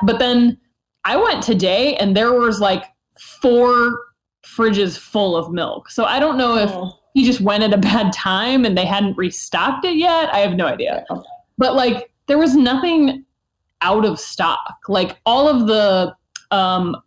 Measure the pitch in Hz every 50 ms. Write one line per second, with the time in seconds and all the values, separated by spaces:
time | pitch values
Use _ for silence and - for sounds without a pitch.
0 | 202 208 233 240 247 247 247 247 240 240 247 - _ _ _ _ _ _ _ _
1 | - 190 240 359 453 453 330 - - - 226 180 190 185 190 214 262 294 277 -
2 | 208 202 190 208 226 240 247 247 240 233 208 190 208 196 190 190 - - _ _
3 | _ _ _ - - - - - - 247 240 240 247 247 247 240 233 240 233 233
4 | - - _ _ _ _ _ _ _ - - - 226 220 202 202 202 180 165 -
5 | - - - 214 202 185 170 165 165 165 175 170 160 - - - - - - 240
6 | 233 - 240 277 294 311 269 262 254 240 233 220 208 208 190 180 185 185 - _
7 | _ _ _ 269 254 254 - - 190 202 202 208 220 208 208 202 180 - 208 226
8 | 208 185 - - - 196 185 190 220 247 262 262 240 214 185 180 185 175 196 202
9 | 208 196 190 - 185 175 - - - - - 170 - 277 269 - - 359 339 311
10 | 339 359 330 320 320 - - 202 202 196 180 185 170 156 - - - - 73 -
11 | - - 180 - - - - - _ _ _ - 254 254 254 262 247 240 214 -
12 | - - _ _ _ - 285 302 330 294 254 302 254 240 262 269 349 349 330 320
13 | 285 262 262 - - _ _ _ _ _ _ _ _ _ _ _ 170 180 202 214
14 | 214 202 165 - - - - - 175 170 - - - - - - - - 196 185
15 | 185 - - - _ 220 240 269 285 302 285 247 220 214 220 214 208 202 190 185
16 | 180 170 - _ _ _ _ - - _ 208 196 185 185 185 185 180 175 - -
17 | _